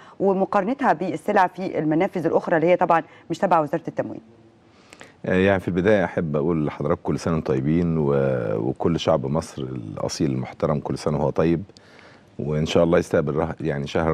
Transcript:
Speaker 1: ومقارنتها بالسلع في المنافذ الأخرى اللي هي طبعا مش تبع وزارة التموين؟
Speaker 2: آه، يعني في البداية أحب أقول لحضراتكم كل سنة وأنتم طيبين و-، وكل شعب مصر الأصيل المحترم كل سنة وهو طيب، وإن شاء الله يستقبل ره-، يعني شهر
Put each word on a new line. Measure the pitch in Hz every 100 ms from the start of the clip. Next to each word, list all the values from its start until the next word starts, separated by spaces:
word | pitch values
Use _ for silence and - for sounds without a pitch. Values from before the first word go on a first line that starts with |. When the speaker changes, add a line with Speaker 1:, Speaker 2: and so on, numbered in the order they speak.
| - -
Speaker 1:
ومقارنتها | 196 190 190 202 190 269 240
بالسلع | 180 - 147 - 202 180
في | - 185 -
المنافذ | 156 156 196 185 160
الأخرى | 185 196 175
اللي | 160
هي | 180
طبعا | 180 165 - - -
مش | 165
تبع | 196 175
وزارة | 147 165 -
التموين؟ | - 110 - - - - _ _ _ - - - _ -
Speaker 2:
آه، |
يعني | 92 98 98
في | 98
البداية | 90 90 107 87
أحب | - 82 73
أقول | 76 82 73
لحضراتكم | - 73 85
كل | - 76
سنة | -
وأنتم | 80 76
طيبين | 67 67 82 87 80
و-، | 71 69 67 64 57 53
وكل | 58 64 92 80
شعب | - 80 65
مصر | 73 - -
الأصيل | 65 64 53 50 - - 76
المحترم | 64 64 - 80 73
كل | - 73
سنة | - 73
وهو | 71
طيب، | - 82 82 98 - - - - - _ -
وإن | 71 76 78
شاء | 92
الله | 85 87
يستقبل | 82 90 76 76 82
ره-، | 73
يعني | 80 71 71
شهر | 92 80